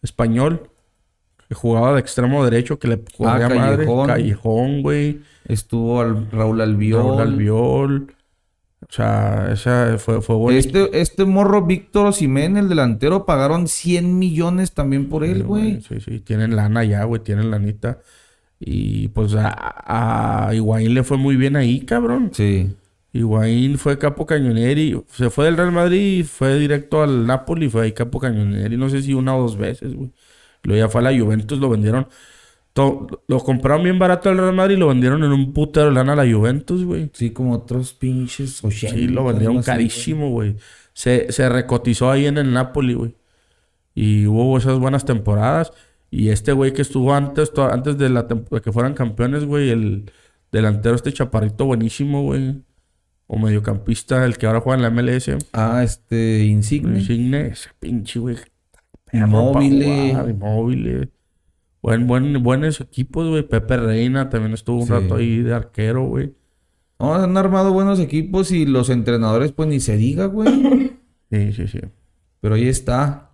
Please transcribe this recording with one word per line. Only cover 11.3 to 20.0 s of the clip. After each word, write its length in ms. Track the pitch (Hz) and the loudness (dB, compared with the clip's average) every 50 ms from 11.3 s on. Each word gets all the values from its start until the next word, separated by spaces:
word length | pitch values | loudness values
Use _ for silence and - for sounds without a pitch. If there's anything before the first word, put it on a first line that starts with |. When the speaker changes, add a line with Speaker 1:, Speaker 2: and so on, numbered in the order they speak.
| 190 196 202 202 196 208 185 | 4 4 4 4 4 2 2
Speaker 2:
Víctor 420 | 170 185 180 - _ - 208 202 202 | 2 -2 -2 -4 _ 0 2 2 2
Osimhen, 480 | 196 - 160 135 131 135 147 170 196 202 | 2 0 0 0 0 0 0 0 0 0
el 100 | 202 190 | 2 2
delantero, 560 | 175 156 135 120 110 104 131 147 180 - 190 | 2 2 2 2 0 0 0 0 0 0 0
pagaron 420 | - 165 139 135 143 160 180 175 156 | 0 0 2 2 0 0 0 -2 -2
cien 500 | - - - 170 175 175 175 180 180 180 | -4 -4 -2 0 0 0 0 0 0 0
millones 540 | 190 185 160 156 170 170 175 185 190 175 | 0 0 0 0 -2 0 0 0 -2 -2
también 360 | - - 143 135 135 139 139 139 | -2 -2 -2 0 0 0 -2 -2
por 160 | 151 156 151 | -4 -2 -2
él, 140 | 165 185 196 | 0 -2 -2
Speaker 1:
Sí, 40 | - | -2
Speaker 2:
güey. 260 | - 208 214 214 220 | -2 -2 0 0 -2
Speaker 1:
güey, 100 | 202 - | -2 -4
sí, 180 | - - - 110 | -8 -10 -10 -10
sí. 200 | 107 - 113 107 | -8 -8 -10 -10
Tienen 340 | - - 110 107 113 113 113 | -6 -4 -2 0 0 0 2
lana 280 | 104 104 104 110 117 113 | 0 2 2 2 2 2
ya, 200 | 107 104 101 104 | 2 0 0 0
güey. 180 | 113 117 110 | -2 -4 -4
Tienen 280 | 107 - 101 101 110 113 | -4 -2 -2 0 0 0
lanita. 500 | 107 104 101 104 104 104 - 117 127 - _ _ _ _ _ _ _ _ _ _ _ _ | 0 -2 -2 -4 -4 -4 -6 -8 -8 -8 _ _ _ _ _ _ _ _ _ _ _ _
Y, 480 | - - 69 - - - 104 104 107 107 | -10 -6 -4 -4 -2 -2 -2 -2 -4 -4
pues, 260 | 107 107 110 104 107 | -2 -2 0 0 0
a, 1120 | 107 110 - - - - - - - - - 113 113 | 0 0 -2 -4 -6 -10 -12 -12 -12 -8 -6 -4 -2